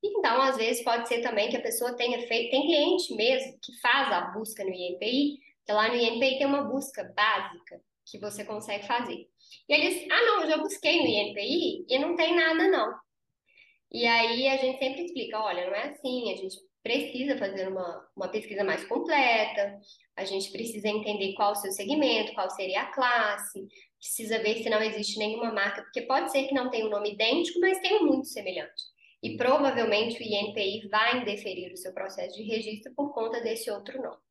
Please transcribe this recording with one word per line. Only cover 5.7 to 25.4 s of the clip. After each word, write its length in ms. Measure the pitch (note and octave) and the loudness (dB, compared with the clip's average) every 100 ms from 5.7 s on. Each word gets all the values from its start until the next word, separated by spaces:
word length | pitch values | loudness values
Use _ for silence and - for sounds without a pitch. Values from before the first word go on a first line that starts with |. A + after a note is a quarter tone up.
lá 160 | G#3 A3 | 2 2
no 80 | A#3+ | 4
I 80 | |
N 160 | A#3 A3+ | 2 4
P 60 | C4 | 2
I 120 | B3+ | 2
tem 80 | C#4 | 2
uma 160 | C#4+ | 2
busca 400 | A3 C4 C4+ - F#3+ - | 0 -4 -6 -10 -8 2
básica 640 | - - - F3 - F2 _ _ - | 2 2 -2 -12 -18 -20 _ _ -20
que 100 | G#3 | -12
você 240 | G#3 G3+ | -10 -10
consegue 420 | G#3 G#3 G#3+ G3+ - | -8 -8 -6 -8 -2
fazer. 400 | A#3+ B3 - - _ _ - _ | -2 -2 -8 -12 _ _ -20 _
E 60 | |
eles, 320 | D4 F4 F4 - | 4 4 0 2
"Ah, 120 | - | 4
não, 200 | A#4 G#4 | 6 4
eu 80 | D#4 | 2
já 80 | D#4 | 0
busquei 420 | D#4 - D4+ E4+ | 0 -2 2 4
no 60 | C4 | 4
I 100 | G#3+ | 2
N 180 | - | 0
P 60 | G3+ | -4
I 440 | G#3+ E4 - - - | -2 0 0 -4 -2
e 100 | C4 | 0
não 160 | D#4 | 2
tem 220 | E4+ E4 F4 | 2 4 4
nada, 320 | D#4+ D#4+ F#4+ | 4 4 4
não." 260 | E4+ G#3+ - _ _ _ _ _ _ - _ _ | 4 2 -4 _ _ _ _ _ _ -20 _ _
E 160 | A3+ A#3 | 0 4
aí 400 | A#3 A3+ A#3 C4+ | 4 4 2 2
a 80 | C4+ | 4
gente 200 | C4 C4 | 0 0
sempre 260 | C4+ C#4 F4 | -2 -2 -6
explica, 340 | C4+ G#3 G#3+ | -6 -6 -4
"Olha, 260 | G#3+ F3 F3+ | -2 -2 -2
não 80 | |
é 140 | G3+ C#4 | -2 -4
assim, 440 | D4 C4 B3+ A3+ | -6 -4 -4 -4
a 40 | F#3+ | -6
gente 200 | F#3+ - _ _ | -8 -12 _ _
precisa 520 | A3 B3 - B3 C#4 C4 | -2 0 0 -4 -2 0
fazer 300 | G3 F#3+ F#3+ | -2 -2 -4
uma, 420 | F#3+ F3 E3+ - - | -4 -6 -8 -14 -8
uma 120 | F#3 | -6
pesquisa 340 | A3 G#3 G3 | -6 -6 -4
mais 220 | G3 D#3+ | -2 -2
completa, 920 | - B3 E4 D4 B3+ A3+ G#3 G3+ G3+ - - - _ | -2 -4 2 2 4 4 2 0 -2 -4 -20 -20 _
a 100 | - | -10
gente 280 | F#3+ G3 G3 | -6 -4 -6
precisa 360 | - A3+ G#3+ G#3 | -6 -8 -4 -2
entender 460 | G#3+ G#3+ G#3 G3 | -2 -2 -2 -4
qual 160 | - G#3 | 2 2
o 60 | G#3 | 2
seu 160 | F#3+ | -4
segmento, 600 | F#3+ G3+ D4+ C4+ A3+ G#3+ | -6 -2 2 4 2 -2
qual 140 | - - | -4 -4
seria 320 | - F#3 F#3+ | -4 -4 -2
a 100 | A#3+ | -4
classe, 720 | - B3 A#3+ G#3+ G3+ - G3 F#3+ - _ _ | 0 2 2 2 -2 -8 -12 -16 -18 _ _
precisa 400 | - - A3 A3 | -10 -8 -2 0
ver 240 | G3+ A#3 | 0 0
se 80 | A3 | 2
não 100 | G#3+ | 2
existe 380 | A3 G#3 G#3 G#3+ | 0 -2 -6 -4
nenhuma 320 | G#3+ A3+ | -4 -2